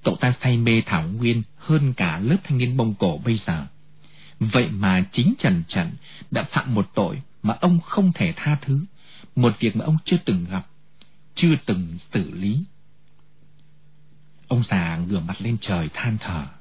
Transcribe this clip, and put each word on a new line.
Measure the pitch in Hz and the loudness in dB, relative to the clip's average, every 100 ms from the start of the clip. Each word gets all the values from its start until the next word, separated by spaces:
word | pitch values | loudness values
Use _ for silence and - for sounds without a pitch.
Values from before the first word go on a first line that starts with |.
Cậu | - 95 | -2 0
ta | 123 123 | 0 2
say | 131 120 | 2 2
mê | 117 113 - | 4 2 2
Thảo | 90 80 | -2 -2
Nguyên | 107 117 117 110 - | -2 0 0 -4 -12
hơn | - 156 139 | 0 2 2
cả | 123 90 80 | 0 -2 -2
lớp | 107 190 | 0 0
thanh | - 131 | 0 0
niên | 123 127 | 0 0
Mông | 117 | 0
Cổ | 101 95 80 | 0 0 0
bây | 113 113 - | -2 -2 -2
giờ. | 82 71 - - - - - - - | -6 -6 -16 -20 -20 -20 -20 -20 -4
Vậy | 110 247 - | 0 2 0
mà | 104 190 92 95 | 0 2 2 2
chính | - 139 269 | 2 2 2
Trần | 117 87 82 | 2 0 0
Trận | - 82 - - - - | -4 -4 -8 -16 -20 -6
đã | 123 | -6
phạm | - 135 131 | -2 -4 0
một | 107 95 | 0 0
tội | - 98 135 - - | 0 -2 -4 -12 -6
mà | 104 117 | -4 2
ông | 180 175 | 4 4
không | - - 190 | 2 2 2
thể | - 87 165 | 2 -2 -2
tha | 147 147 | -2 -2
thứ, | 139 135 185 - - - - - | 0 -2 -2 -14 -20 -20 -6 2
một | 120 107 | 2 2
việc | 113 110 | -2 0
mà | |
ông | - 160 | 0 0
chưa | - 175 | 2 0
từng | - 92 87 | 2 -2 -2
gặp, | 95 - - - - - - - | -6 -8 -20 -20 -20 -20 -20 -16
chưa | - 170 147 - | 0 2 2 0
từng | 92 85 87 - | -4 -4 -10 -6
xử | 110 78 | -4 -4
lý. | 82 101 127 190 - - - - - - - - - - - - - - - - - - | -4 -2 -2 -4 -14 -20 -20 -20 -20 -20 -20 -20 -20 -20 -20 -20 -20 -20 -20 -20 -20 -2
Ông | 123 117 | 0 2
già | 98 85 82 | 0 0 -4
ngửa | 90 98 | -2 -2
mặt | 82 92 | -4 -6
lên | 101 117 | -4 -4
trời | - 90 78 | -2 -2 -2
than | - 120 110 | -4 -2 -2
thở. | - 85 69 - | -4 -6 -8 -14